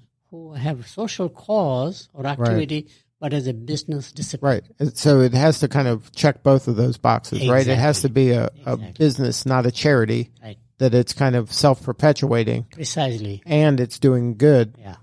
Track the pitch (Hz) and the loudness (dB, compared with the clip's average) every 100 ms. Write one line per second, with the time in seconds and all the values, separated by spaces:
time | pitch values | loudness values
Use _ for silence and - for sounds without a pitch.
0 | _ _ _ 170 160 147 147 131 117 - | _ _ _ -20 -16 -8 -6 -6 -10 -10
1 | 220 - 180 - - 214 160 127 147 190 | -10 -6 -8 -8 -4 -2 0 -2 -4 -8
2 | - 143 135 143 117 113 147 151 147 _ | -16 -10 -8 -2 0 0 -2 -6 -8 _
3 | _ _ 147 143 131 117 117 151 - 147 | _ _ -6 -4 -4 -8 -8 -8 -8 -10
4 | 131 - 147 - 139 131 - - 139 - | -10 -12 -10 -4 -2 -2 -4 -6 -6 0
5 | 147 139 127 127 156 151 147 143 127 113 | 2 4 4 4 2 2 -2 -2 -2 -2
6 | - - 151 - 139 135 127 107 123 117 | -6 -2 -2 0 2 2 2 0 0 0
7 | 123 113 - 123 127 127 131 127 143 143 | 0 0 -2 -4 2 2 2 2 2 0
8 | 139 120 127 120 117 - - 120 107 87 | 0 2 2 2 -2 -6 -8 -8 -8 0
9 | 151 120 123 120 135 127 123 123 151 135 | 0 2 -2 -4 -2 0 0 0 2 2
10 | 110 117 120 _ 110 101 _ - 131 120 | 2 -2 -6 _ -20 -20 _ -2 2 2
11 | 120 - 135 123 107 - 147 131 - 117 | 0 0 0 0 -2 0 2 2 -2 0
12 | 151 143 135 117 113 120 117 160 147 156 | 2 2 0 0 0 -4 -6 -12 -8 -4
13 | 139 113 104 98 - 151 151 135 123 - | -4 -4 -8 -12 -2 2 4 2 -2 0
14 | 139 127 120 107 147 135 110 - 101 90 | 2 2 0 2 4 4 2 -4 -20 -20